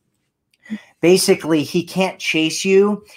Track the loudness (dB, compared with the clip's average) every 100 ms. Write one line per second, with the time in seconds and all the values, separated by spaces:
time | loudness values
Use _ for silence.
0 | _ _ _ _ _ _ -14 -14 _ -2
1 | 2 4 2 0 0 -2 0 -4 -4 -4
2 | -4 -4 -4 -2 -2 -2 2 4 4 -2
3 | _